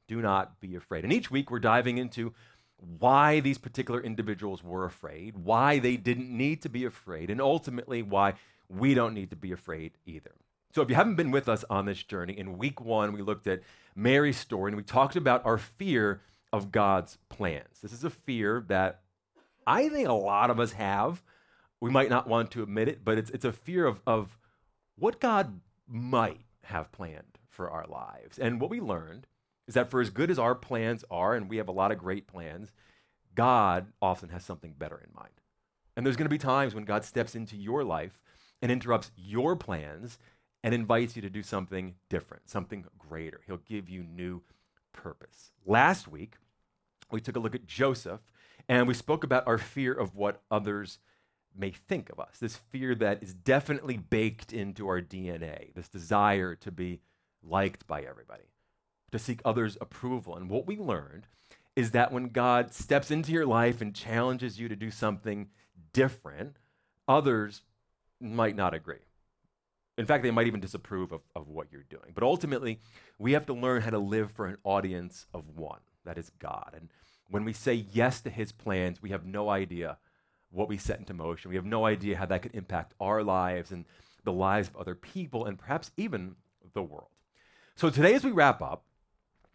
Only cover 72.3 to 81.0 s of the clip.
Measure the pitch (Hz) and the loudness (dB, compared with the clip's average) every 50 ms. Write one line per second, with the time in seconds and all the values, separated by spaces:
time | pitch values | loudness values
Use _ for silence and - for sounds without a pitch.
72.3 | 165 175 175 151 139 120 - 117 110 110 - - - - - _ _ - 104 123 | 2 2 0 -2 -4 -2 -4 -4 -6 -8 -10 -20 -20 -20 -20 _ _ -4 0 2
73.3 | 139 151 151 - 135 120 123 127 127 120 110 113 113 107 101 98 104 110 107 104 | 2 2 2 0 -4 -2 0 2 2 2 2 0 0 0 0 0 0 0 0 -2
74.3 | - - 107 90 101 - - 98 98 98 95 92 92 90 87 90 - - - _ | -4 -6 -8 -8 -8 -6 -2 0 2 2 2 0 -4 -6 -8 -10 -14 -18 -18 _
75.3 | - 87 78 78 76 78 80 73 - - _ _ _ _ - 85 85 85 82 - | -14 -14 -14 -14 -12 -12 -12 -12 -12 -14 _ _ _ _ -14 -12 -10 -10 -12 -12
76.3 | _ - - - 64 - - - - 78 82 82 _ _ _ _ _ _ _ - | _ -14 -10 -10 -10 -10 -10 -14 -16 -18 -20 -20 _ _ _ _ _ _ _ -6
77.3 | 92 104 107 113 110 110 - 131 123 117 107 98 98 113 117 127 127 - - 123 | -4 -4 -2 -2 -4 -2 0 0 0 0 0 -2 2 2 2 2 2 -2 -6 -10
78.3 | - 113 110 104 - - - 110 98 92 90 90 87 - - 98 98 90 80 92 | -8 -6 -8 -8 -8 -8 -4 -2 0 0 0 0 -2 -6 -8 -6 -6 -6 -6 -6
79.3 | 95 104 104 104 101 98 98 87 87 87 85 78 71 - _ _ _ _ _ _ | -4 -2 0 0 0 0 0 -2 -6 -6 -6 -6 -8 -10 _ _ _ _ _ _
80.3 | _ _ _ _ 90 90 107 - 107 95 - - 104 - | _ _ _ _ -4 -2 -2 -2 -2 -4 -4 -4 -6 -6